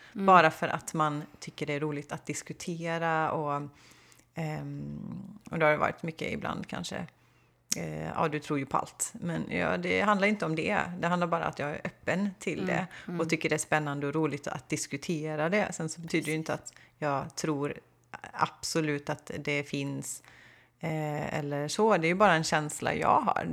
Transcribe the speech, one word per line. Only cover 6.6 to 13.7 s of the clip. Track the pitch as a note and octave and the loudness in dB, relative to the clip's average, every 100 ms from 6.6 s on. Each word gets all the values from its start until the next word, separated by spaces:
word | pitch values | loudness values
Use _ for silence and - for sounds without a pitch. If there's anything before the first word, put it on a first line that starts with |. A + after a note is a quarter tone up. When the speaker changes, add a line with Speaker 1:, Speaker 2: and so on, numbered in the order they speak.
| - | -6
Speaker 2:
kanske, | - E3+ - F3 - _ _ _ _ - - | -8 -8 -8 -10 -14 _ _ _ _ -8 -6
eh, | E3 D#3 D#3 | -4 -6 -4
ja, | - E3 | 0 0
du | D3+ | 0
tror | - D3 | -2 -2
ju | C3+ | 0
på | - | -2
allt. | - - - | -2 -4 -6
Men | - F3 D#3+ - | -6 -6 -4 -4
ja, | F3+ E3 F3+ | -2 0 0
det | F3+ F#3 | 0 2
handlar | G3+ G3+ G3+ | 4 4 4
inte | G#3+ D#3+ | 2 0
om | D#3+ | 0
det. | D#3 G#3 - F3 | 0 0 0 -2
Det | E3+ | 0
handlar | F3 E3+ | 0 0
bara | E3 D#3+ | 0 -2
att | - | -2
jag | D3 | -4
är | - | -4
öppen | E3+ - - E3+ G3+ F#3 | -8 -8 -2 0 0 -2
till | - - | -4 -4
Speaker 1:
Mm, | F#3+ | -2
Speaker 2:
det | - F#3 - - | -2 -2 -8 -8
Speaker 1:
mm. | F3 | -4
Speaker 2:
och | E3 | 0
tycker | E3 D#3+ | 0 0
det | D#3 | 0
är | |
spännande | - | 0